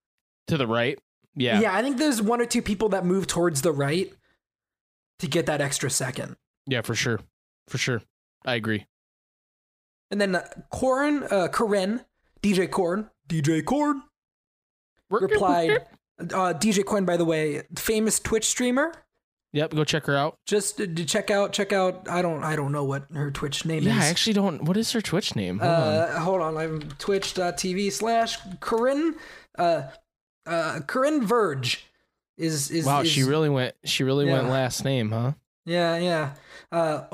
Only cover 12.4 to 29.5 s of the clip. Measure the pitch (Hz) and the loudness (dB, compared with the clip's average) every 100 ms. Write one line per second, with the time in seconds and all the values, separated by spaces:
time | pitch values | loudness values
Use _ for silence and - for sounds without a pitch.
12.4 | 208 185 165 - 170 190 214 _ - 160 | 2 2 2 0 0 -2 -6 _ -6 0
13.4 | 147 160 151 285 294 277 - _ _ _ | 2 2 2 2 2 0 -6 _ _ _
14.4 | _ _ _ _ _ _ - 202 381 415 | _ _ _ _ _ _ -4 0 2 4
15.4 | 190 175 165 440 - - _ - 170 190 | 4 4 4 2 -2 -16 _ -12 -6 0
16.4 | 185 160 214 196 196 208 180 175 165 156 | 0 2 2 2 2 0 2 2 2 2
17.4 | 156 147 - - - 214 220 - - 220 | 0 -4 -8 -6 -2 0 2 0 0 0
18.4 | - - 247 254 320 - _ _ _ _ | 0 0 0 2 0 -4 _ _ _ _
19.4 | _ 147 160 151 151 160 - 139 151 - | _ -2 -2 0 0 0 0 0 0 -4
20.4 | - 208 202 - 202 165 160 220 - 202 | -2 -2 0 -4 -4 -4 -2 -2 0 0
21.4 | 196 202 202 196 185 185 - 175 175 156 | 0 -2 0 2 0 -2 -4 -2 -2 -2
22.4 | 156 151 139 147 139 135 139 147 143 139 | -2 -2 -2 -2 -2 -4 -6 -6 -4 -4
23.4 | 147 - 160 160 180 220 156 170 226 208 | -4 -4 -2 0 2 4 2 2 2 2
24.4 | 196 151 156 190 220 233 - 160 - - | 0 0 0 0 0 -2 -2 -2 -2 -2
25.4 | 90 95 - 165 156 156 170 - 170 190 | -4 0 2 2 2 2 0 -2 0 0
26.4 | 160 156 160 156 151 143 - 196 190 - | 0 -2 -4 -6 -10 -8 -2 -2 -2 -2
27.4 | 175 175 190 180 202 196 220 233 226 - | -2 -2 -2 -2 -2 -2 0 2 0 -4
28.4 | 196 180 - 226 247 285 320 302 - - | -10 -10 -2 2 2 2 0 -2 -10 -20
29.4 | - | -12